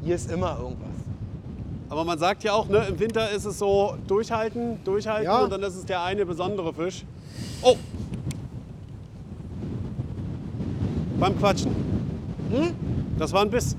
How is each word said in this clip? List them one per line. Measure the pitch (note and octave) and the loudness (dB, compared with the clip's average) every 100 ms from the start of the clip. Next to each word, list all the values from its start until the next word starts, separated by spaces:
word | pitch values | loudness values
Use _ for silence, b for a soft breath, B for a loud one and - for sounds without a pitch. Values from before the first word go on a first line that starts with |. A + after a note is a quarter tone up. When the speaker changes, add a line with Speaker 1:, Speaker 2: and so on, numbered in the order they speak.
Speaker 1:
Hier | D#3+ F3 | 0 0
ist | - | 0
immer | E3 F#3 C#3 | 0 0 0
irgendwas. | B2+ B2+ - - - - - - - - - - - | -6 -6 -8 -8 -8 -8 -8 -8 -10 -10 -8 -8 -4
Speaker 2:
Aber | D3 E3 | -2 0
man | E3 | 2
sagt | E3+ G3+ | 2 2
ja | A3 | 2
auch, | G#3 D3+ | 2 6
ne, | G3+ G#3 | 4 4
im | E3 | 0
Winter | A3 A3 A3 | 0 2 2
ist | G3+ G#3 | 0 -4
es | F3+ | 0
so, | G3+ G3 G3+ - - | 4 6 4 2 2
durchhalten, | G3 A3+ A3+ A3 A#3 A#3+ A3 | 2 2 0 0 0 -2 -2
durchhalten | - G3 G#3+ G#3+ D#3 | 0 0 2 0 4
Speaker 1:
Ja. | G#3+ | 6
Speaker 2:
und | - | 6
dann | F#3+ | 2
ist | G3 F3+ | -2 -4
es | E3+ | -2
der | F3+ | 0
eine | F3 G3+ F3+ | 0 0 0
besondere | E3 F3+ G3+ E3 | 0 -2 0 -2
Fisch. | C#3+ E3+ F3+ - - B B B B | -2 -4 -4 -12 -14 B B B B
Oh! | B4 B4 - - - - - - - - - - - - - - - - - - - - - - - - - - - - - - - - - - | 6 6 2 -8 -6 -6 -6 -6 -8 -10 -12 -14 -14 -14 -14 -14 -12 -12 -10 -8 -6 -6 -6 -6 -6 -4 -4 -6 -6 -4 -4 0 0 0 0 2
Beim | F4 G#4 | 2 6
Quatschen. | G3+ F#3+ - - - - - - - - - | 4 4 2 0 0 0 0 -4 -6 -6 0
Speaker 1:
Hm? | A#3 E4+ E4+ - - - - | 2 2 0 -2 -2 0 0
Speaker 2:
Das | D#3 | 2
war | F3+ | 4
ein | G#3 | 4
Biss. | A#3 - | 2 2